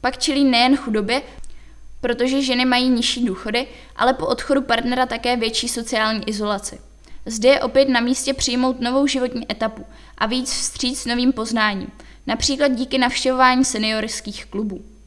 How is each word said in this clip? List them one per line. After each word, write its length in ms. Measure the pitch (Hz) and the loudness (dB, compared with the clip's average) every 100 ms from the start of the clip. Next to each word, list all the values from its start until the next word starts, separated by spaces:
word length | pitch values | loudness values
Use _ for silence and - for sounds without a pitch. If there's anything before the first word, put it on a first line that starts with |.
Pak 180 | 247 262 | -4 -2
čelí 260 | - 277 | -2 4
nejen 320 | 277 240 254 269 | 4 6 4 4
chudobě, 460 | - 214 196 247 294 - - - - - - - | 2 -2 0 -2 -4 -14 -14 -14 -16 -20 -18 -6
protože 420 | 240 233 254 269 | -4 0 0 2
ženy 220 | 262 247 | 0 2
mají 240 | 254 247 254 | 2 4 4
nižší 360 | 240 233 - | 2 0 0
důchody, 420 | 240 185 220 233 277 - - - | -2 -2 -2 -2 -4 -10 -18 0
ale 180 | 233 | 2
po 120 | 262 - | 2 -2
odchodu 360 | 254 - 277 | -2 0 0
partnera 440 | 262 233 240 247 254 | 2 0 0 0 0
také 300 | 226 240 247 | -2 -2 0
větší 320 | 226 220 240 | 0 -2 -4
sociální 600 | - 226 220 220 220 - | -6 -2 0 0 0 -4
izolaci. 520 | 208 208 202 - - - - - - - | -4 -2 -4 -6 -14 -20 -20 -18 -14 -8
Zde 220 | 226 240 | 2 4
je 120 | 277 | 4
opět 280 | - 269 269 | 4 4 4
na 120 | 247 | 4
místě 340 | 240 254 - | 2 0 -2
přijmout 460 | 269 - 247 254 254 | -2 -2 2 0 0
novou 260 | 240 262 277 | 0 2 2
životní 460 | 269 247 247 233 | 0 -2 -4 -10
etapu 340 | - 220 220 - - - - | -6 -6 -6 -16 -18 -20 -6
a 80 | - | -2
vyjít 200 | 254 254 | -2 -2
vstříc 600 | - - - 247 262 240 | -4 -6 -2 -4 -2 -4
novým 260 | 240 247 | 0 2
poznáním, 580 | 262 220 226 214 196 - - - - - | 0 -2 0 0 0 -8 -14 -20 -14 -6
například 420 | 226 - 269 285 | -2 -2 2 2
díky 300 | 240 254 262 | 2 -2 0
navštěvování 680 | 254 254 254 254 254 254 | 0 0 0 4 4 6
seniorských 840 | 262 220 220 220 220 - - 202 - | 2 2 -2 -2 -4 -6 -10 -12 -8
klubů. 380 | 196 214 190 - - | -6 -4 -6 -12 -20